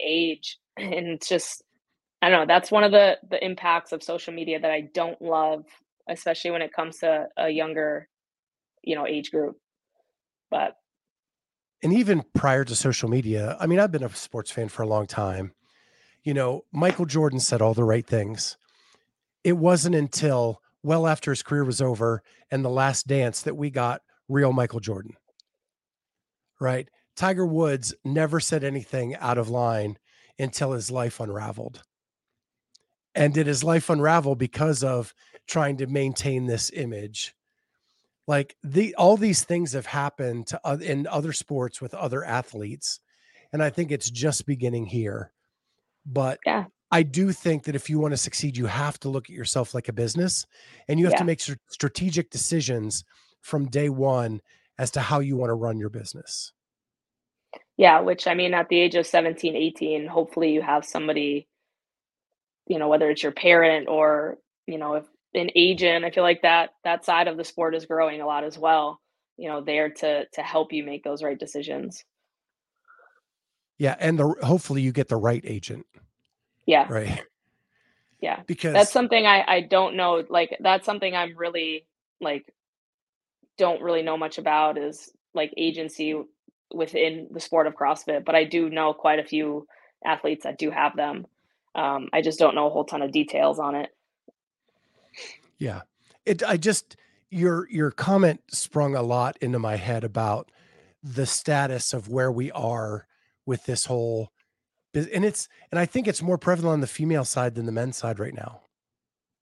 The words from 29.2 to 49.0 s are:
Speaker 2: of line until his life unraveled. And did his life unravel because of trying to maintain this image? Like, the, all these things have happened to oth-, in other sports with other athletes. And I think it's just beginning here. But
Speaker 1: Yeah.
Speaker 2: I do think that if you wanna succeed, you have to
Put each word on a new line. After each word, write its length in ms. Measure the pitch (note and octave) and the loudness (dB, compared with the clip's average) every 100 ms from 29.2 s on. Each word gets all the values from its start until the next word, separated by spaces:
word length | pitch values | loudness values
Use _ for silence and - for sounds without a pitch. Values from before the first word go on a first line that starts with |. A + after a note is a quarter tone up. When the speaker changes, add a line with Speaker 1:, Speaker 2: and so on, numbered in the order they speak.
| B2 A#2+ | -2 0
Speaker 2:
of 120 | A2 | 0
line 480 | A#2+ A#2+ A2 G#2 G#2 _ _ _ - | 0 0 0 -4 -8 _ _ _ -8
until 320 | C3+ - C#3 | -6 -4 -4
his 200 | B2+ G2+ | -4 -4
life 280 | B2+ A#2+ - | -4 -4 -6
unraveled. 640 | A2 G2+ G#2+ G#2+ A#2 B2 _ _ _ _ _ _ _ _ _ _ _ _ _ - | -8 -8 -8 -10 -12 -14 _ _ _ _ _ _ _ _ _ _ _ _ _ 2
And 180 | D3 | 4
did 140 | D3 D3 | 4 2
his 160 | C3+ | 0
life 260 | D#3 E3 - | 2 2 2
unravel 460 | D#3 D3+ E3 C#3 C3 | 2 4 4 2 0
because 480 | B2+ - D#3 C3+ | -2 0 0 0
of 300 | C3+ B2 A2+ - _ - - | 0 -2 -6 -12 _ -20 -4
trying 300 | E3 C#3+ C3+ | -2 0 -2
to 100 | C3 | -2
maintain 580 | C#3 C3+ B2+ C#3+ C3 B2 | -2 -2 -2 -2 -2 -2
this 240 | A2+ - | -2 -4
image? 600 | E3+ B2 G#2+ G#2 G#2+ - _ _ _ _ _ _ _ _ _ - | -6 -8 -8 -12 -12 -12 _ _ _ _ _ _ _ _ _ -2
Like, 280 | C#3+ C#3 - | -2 -2 -8
the, 300 | C#3+ D#3 G#3+ - | -2 0 0 4
all 220 | F3+ G#3+ | 6 6
these 260 | G#3+ F3 | 4 2
things 300 | - F3 E3 | 0 -2 -2
have 120 | C3 A#2 | -4 -4
happened 600 | C#3+ C#3+ - B2+ A#2 A2 | -4 -4 -4 -6 -6 -8
to 120 | - | -8
oth-, 180 | - C#3+ | -4 -4
in 260 | D#3 C#3+ D3 | -2 -4 -2
other 260 | D3+ D#3 | -4 -4
sports 480 | - - C#3+ B2 - | -6 -6 -4 -4 -8
with 120 | B2+ | -12
other 300 | G3 D#3 C3 | -8 -6 -4
athletes. 760 | D#3+ A#2+ B2 A2 G#2 C#3 - - _ _ _ _ _ | -4 -4 -4 -10 -12 -10 -10 -10 _ _ _ _ _
And 100 | D3+ | -2
I 60 | D3+ | 0
think 220 | C3 D#3+ | 0 -4
it's 180 | C#3+ - | -4 -6
just 340 | A#2+ D3+ C#3+ - | -2 -2 -2 -4
beginning 400 | C3+ B2 A#2+ G#2 | -4 -2 -4 -4
here. 460 | A#2+ G#2+ G#2+ - _ _ _ _ _ _ _ C#3+ | -4 -4 -6 -12 _ _ _ _ _ _ _ -6
But 340 | C3 C3 - - | -2 -2 -2 -2
Speaker 1:
Yeah. 200 | A3 F3+ _ - | -2 -4 _ 0
Speaker 2:
I 120 | E3+ | 2
do 280 | D#3 C3+ G3 | 2 2 0
think 320 | F3+ F3 D3+ | 0 -2 -2
that 120 | - C#3 | -2 -6
if 140 | - | -2
you 100 | D3+ | -2
wanna 180 | D3+ C#3 | 0 -2
succeed, 380 | - - D3 B2 | -4 -4 -4 -2
you 120 | A2+ | -2
have 320 | A2+ C#3+ | -2 -4
to 100 | - | -4